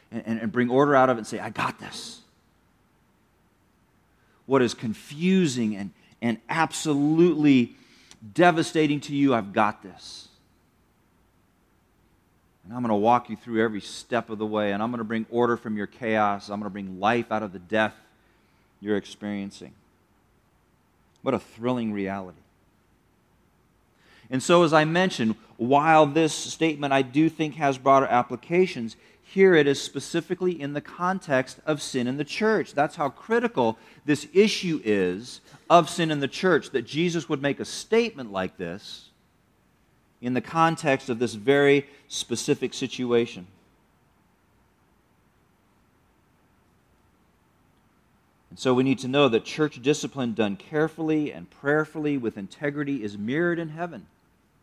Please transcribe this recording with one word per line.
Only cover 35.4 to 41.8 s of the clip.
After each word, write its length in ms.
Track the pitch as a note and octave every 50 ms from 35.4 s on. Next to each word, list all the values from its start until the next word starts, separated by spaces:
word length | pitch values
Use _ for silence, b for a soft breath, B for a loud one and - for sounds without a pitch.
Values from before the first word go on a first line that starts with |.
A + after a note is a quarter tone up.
| b b b b _ -
of 200 | D#3+ F3 D#3+ -
sin 220 | - F3 E3+ D#3+
in 100 | D3+ C#3+
the 80 | C#3 C3
church, 400 | - - F#3 F#3 E3 B2+ - -
that 140 | - A#2+ A#2
Jesus 440 | - B2+ D3+ F3 F3+ E3 E3+ -
would 140 | - D3+ C3+
make 180 | C#3+ C#3+ C3+ -
a 60 | G#2+
statement 640 | - - - - - A3 A3+ A#3+ A3 - - B2 G#2
like 240 | G2 F#2+ F#2+ F#2+ -
this 540 | - F2+ E2+ F2 G#2 - - - - - _ _ _ _ _ _ _ _ _ _ _ _ _ _ _ _ _ _ _ _ _ _ _
in 120 | A#2+ B2 B2+
the 80 | B2
context 680 | - - - E3 E3 E3 D#3+ - - D3 C3+ C3 - -
of 100 | A#2+ A2+
this 140 | B2 A2 A2+
very 520 | G#2 G2+ C3 C#3 C#3+ C#3+ C#3 C#3+ C#3